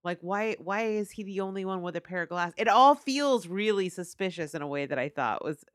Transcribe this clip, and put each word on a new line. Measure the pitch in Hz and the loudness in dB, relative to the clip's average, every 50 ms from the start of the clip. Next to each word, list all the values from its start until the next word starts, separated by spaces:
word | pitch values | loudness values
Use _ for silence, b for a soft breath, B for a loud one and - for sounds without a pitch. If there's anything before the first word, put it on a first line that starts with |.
| - | -6
Like, | 175 175 170 | -6 -6 -6
why, | - 175 196 202 220 220 214 - | -4 -4 -2 -2 -2 -2 -4 -4
why | - 175 196 214 226 | -6 -4 -2 -2 -2
is | 220 214 214 208 - | 0 -2 -2 -4 -6
he | - - 208 | -8 -10 -10
the | 190 196 190 | -6 -4 -4
only | 190 190 190 196 190 | -4 -4 -4 -4 -4
one | 190 190 185 | -4 -4 -4
with | 175 180 170 | -4 -6 -6
a | 170 | -6
pair | - - 185 180 170 | -8 -6 -4 -4 -4
of | - | -2
glass-" | 175 175 175 170 - | -2 -2 -2 -2 -2
It | - 226 | 0 2
all | 226 202 233 262 277 294 | 6 8 8 10 8 8
feels | 285 - 277 262 285 285 285 262 220 170 | 6 2 -2 0 2 4 4 4 2 2
really | 170 180 196 208 214 208 196 190 180 | -2 -4 0 0 2 2 2 0 -2
suspicious | - - 175 - - - 190 185 165 175 160 147 - | -4 -8 -10 -10 -6 -4 -4 -4 -4 -4 -6 -6 -6
in | 160 | -6
a | 147 | -6
way | 143 143 143 143 | -4 -4 -4 -4
that | 135 143 131 | -2 -2 -2
I | 123 147 | -2 -2
thought | - 147 131 113 104 - - | -2 -2 -2 0 -2 -2 -4
was | 139 156 - _ _ | -6 -6 -8 _ _